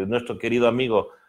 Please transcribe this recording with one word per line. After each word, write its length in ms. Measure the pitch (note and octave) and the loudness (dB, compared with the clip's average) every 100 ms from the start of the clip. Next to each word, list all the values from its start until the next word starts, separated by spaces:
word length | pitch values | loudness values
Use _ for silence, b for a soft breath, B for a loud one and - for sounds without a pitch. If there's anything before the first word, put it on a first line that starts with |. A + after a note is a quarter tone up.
de 60 | F#2+ | -2
nuestro 320 | A#2+ A#2+ G2+ | -2 -4 -6
querido 280 | A2+ A#2+ A#2+ | -2 2 2
amigo 420 | A#2+ C3 G#2+ - B | 2 2 0 0 B